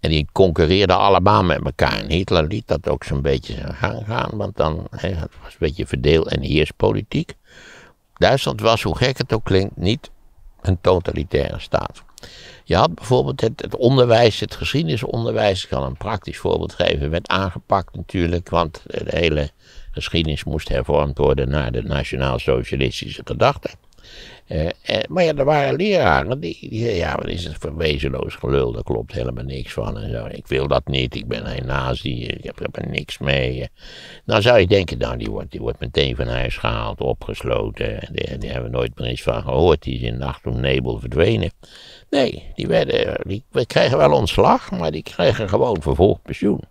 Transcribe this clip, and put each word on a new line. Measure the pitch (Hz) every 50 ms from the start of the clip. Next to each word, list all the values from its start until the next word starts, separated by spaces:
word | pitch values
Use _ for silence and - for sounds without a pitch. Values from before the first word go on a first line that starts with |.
En | - -
die | 78 78 76 - -
concurreerden | - 98 92 80 78 85 76 90 98 101 90 90
allemaal | 95 101 101 98 90 90 101 104 107 98
met | 90 78 - -
elkaar. | 71 67 _ - 67 62 52
En | 50 53
Hitler | 73 85 95 - - 87 78
liet | 78 98 110 117
dat | _ 101 76 - -
ook | 71 67 -
zo'n | - 78 69 67
beetje | 69 69 64 - - 107
zijn | - - - -
gang | - - 95 104 - 110
gaan, | 104 117 120 117 - -
want | 107 101 101 101
dan, | - - 78 78 80 82 -
hè, | - - - 87
het | 98 82 78 - _ - -
was | - -
een | _
beetje | - 80 73 92 -
verdeel- | - - - 62 69 78 80 80 -
en | - 73 69
heerspolitiek. | - 73 76 76 - - _ - 98 104 104 104 _ - 143 170 _ - _ _ _ - - - - - - - - _ _ _ _ _
Duitsland | - 85 95 123 135 - - 135 107
was, | 107 113 113 110 -
hoe | 107 80
gek | - - 127 131 -
het | - - -
ook | 110 -
klinkt, | - - 95 95 - -
niet | - 82 92 113 143 - - - - _ - _ _ - - - _
een | - - 95 90
totalitaire | - 90 92 90 87 - 80 - 73 - - 76 69 - - -
staat. | - - - - - - - - - - - - - - - - - - - - _
Je | - 80
had | 87 117 160 170
bijvoorbeeld | - - - 127 123 131 139 131 135
het, | - 113 123 -
het | - - -
onderwijs, | - - 117 135 131 123 120 117 113 120 113 101 -
het | - - -
geschiedenisonderwijs, | - - - - 139 165 160 147 107 - - - - 113 117 113 110 107 104 98 90 -
ik | -
kan | - 65 67
een | 65 64
praktisch | - - 98 113 107 - - - -
voorbeeld | - 90 85 82 82 82 -
geven, | - 87 85 82 76 71 73
werd | 80 87 95 -
aangepakt | - 92 98 95 90 - - _ - 98 90 - -
natuurlijk, | 92 87 - - 98 87 85 87 87 85 -
want | - 85 87 78 78 - -
de | - - - - - - 78
hele | 87 82 78 76 73 71 _ _ _ _ - - - -
geschiedenis | - - 73 - - 85 82 80 76 73 -
moest | - 69 78 - -
hervormd | - 67 62 - 71 73 73 71 67 -
worden | 71 67 67 67 65 64
naar | 67 76 71 60 60
de | 60 55
nationaal-socialistische | - - 71 - - - 65 65 67 64 57 - - 65 64 60 - - 67 67 62 - - - - - - -
gedachte. | - - - - 123 - - - - - - _ _ _ _ - - - - - - - - _
Eh, | _ - 80 78
eh, | 82 - _ _ - - 104 - -
maar | - 175 180
ja, | 160 151
er | 143 135
waren | 135 151 147 139 139 127
leraren | 139 185 214 202 180 139 104 76 67 69 85 123 139
die, | 165 170 - -
die | - - - 110
zeiden, | 117 117 107 87
"Ja, | 82 80 69
wat | - -
is | - 85 85 87
het | 80 78 -
voor | - 78 73
wezenloos | 80 82 78 73 67 71 71 65 65 - - -
gelul, | - - 65 67 69 65 60 57
daar | 55 60
klopt | - - 57 57 - -
helemaal | - 60 62 62 58 62
niks | 65 67 67 64 - -
van," | - 104 - 58 53
en | 53 53
zo. | 58 57 57
"Ik | 55 - - -
wil | - - 65 67 69
dat | 69 64 64
niet, | - 71 67 65 62 58
ik | - 55 57
ben | 57 55 - 60 64
een | 62 64
nazi, | 64 67 69 65 64 64 60 - - 64 60 -
ik | - - - -
heb | - - - - - -
er | - - -
niks | - - 73 - - -
mee." | - 69 69 69 64 62 64 64 62 - _ _ - - - - - - - - _
Nou | - 113 110 101
zou | 120 123 117
je | 92
denken, | 90 104 98 92 82 - 62
nou, | 58 57 60
die | 60 55 -
wordt, | 52 52 - -
die | - -
wordt | 55 58 58 -
meteen | - 64 - - 73 67 60
van | 58 64
huis | 58 58 62 62 60 58
gehaald, | - - 57 57 55 57 55 52 -
opgesloten, | - 64 58 - - - 52 - - - 60 55 52 53 53 - 55 55 53 -
en | - - -
die, | - - - - -
die | - 62
hebben | 62 62 60 57
we | 58
nooit | 62 62 60 - -
meer | 64 58
iets | 60 60 -
van | - 58 57 -
gehoord, | - 64 65 80 90 78 - -
die | - 65
is | 58 58
in | 58 57 62
Nacht | 65 67 64 - _
om | - 60 60
Nebel | 62 67 65 67 64 62 58 53
verdwenen. | 57 62 58 71 82 98 113 110 92 82 - _ - - - - - - - - - _
Nee, | - 277 262 - - - - - -
die | - -
werden, | - - 165 156 - - - - - - - -
die, | - 95 104 - _
we | _ - 123
kregen | - - 151 170 131 120 147
wel | 147 143 147
ontslag, | 139 120 - - - 104 - 233 254 - -
maar | 190 185 170 160
die | 156 - -
kregen | - - - 175 156 - - 113 92
gewoon | 95 104 - 123 110 85 73
vervolgd | - 67 67 87 104 - - _
pensioen. | - - - - 202 202 - - -